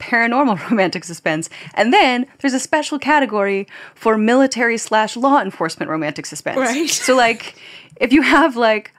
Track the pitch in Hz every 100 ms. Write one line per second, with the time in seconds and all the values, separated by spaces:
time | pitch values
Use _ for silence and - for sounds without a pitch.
0 | - 233 233 240 277 185 - 220 185 180
1 | - 170 - 156 165 - - - 214 370
2 | 311 247 254 _ 277 254 - 311 294 294
3 | 254 302 262 208 196 196 202 - - -
4 | 226 220 214 247 269 226 240 226 - 220
5 | 214 240 262 277 190 - 160 - 143 156
6 | 151 147 147 151 - - 254 254 320 -
7 | - 254 233 233 - - - - - -
8 | 254 277 262 - 311 233 233 214 214